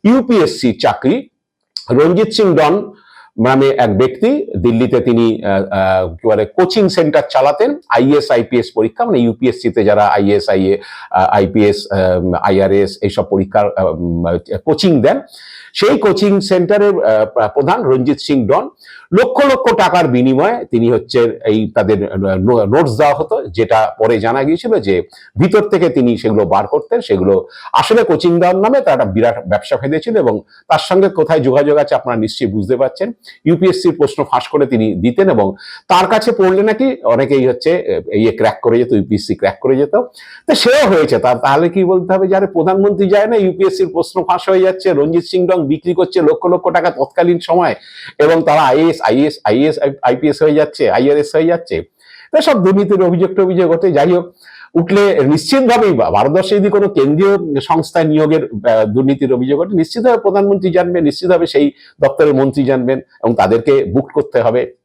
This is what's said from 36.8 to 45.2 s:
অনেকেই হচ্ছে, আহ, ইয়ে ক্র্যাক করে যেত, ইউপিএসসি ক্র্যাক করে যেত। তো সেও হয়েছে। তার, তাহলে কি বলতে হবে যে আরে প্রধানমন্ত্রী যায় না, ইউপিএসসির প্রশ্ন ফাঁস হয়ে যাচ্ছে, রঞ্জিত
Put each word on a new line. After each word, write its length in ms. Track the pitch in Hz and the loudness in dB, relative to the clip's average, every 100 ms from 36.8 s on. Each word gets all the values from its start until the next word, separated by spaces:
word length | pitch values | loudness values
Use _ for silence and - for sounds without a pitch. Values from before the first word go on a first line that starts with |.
| 269 262 | -2 -2
অনেকেই 440 | 110 120 135 139 131 | -2 0 0 0 0
হচ্ছে, 240 | 127 156 | 0 -2
আহ, 440 | 175 - 87 - 104 | -2 -2 -6 -4 0
ইয়ে 160 | 113 | 0
ক্র্যাক 260 | - 110 - | 0 -2 0
করে 160 | 120 117 | 0 0
যেত, 140 | 120 | 2
ইউপিএসসি 440 | 107 92 104 - 170 | -2 0 -4 -4 -2
ক্র্যাক 220 | 98 - | -2 -2
করে 140 | 131 131 | -2 0
যেত। 200 | 147 214 247 - - - - | 0 -2 -4 -14 -20 -12 -2
তো 80 | 302 | 0
সেও 320 | 240 277 240 | 2 2 2
হয়েছে। 320 | 180 147 131 | 2 2 0
তার, 180 | 127 120 | 0 0
তাহলে 320 | 135 143 170 | 0 0 0
কি 140 | 180 | 0
বলতে 300 | 180 190 185 | 0 0 0
হবে 140 | 190 190 | -2 0
যে 80 | 190 | 0
আরে 120 | 196 | 0
প্রধানমন্ত্রী 640 | 170 165 190 202 185 196 | -2 0 0 0 0 0
যায় 180 | 202 220 | 2 2
না, 80 | 226 | 0
ইউপিএসসির 520 | 190 175 190 185 180 | 0 0 -2 0 -4
প্রশ্ন 360 | 170 170 190 | -2 -4 -4
ফাঁস 260 | 165 175 190 | -2 -2 0
হয়ে 120 | 190 | 2
যাচ্ছে, 320 | 185 185 190 | 2 0 -2
রঞ্জিত 300 | 151 147 170 | 0 0 -2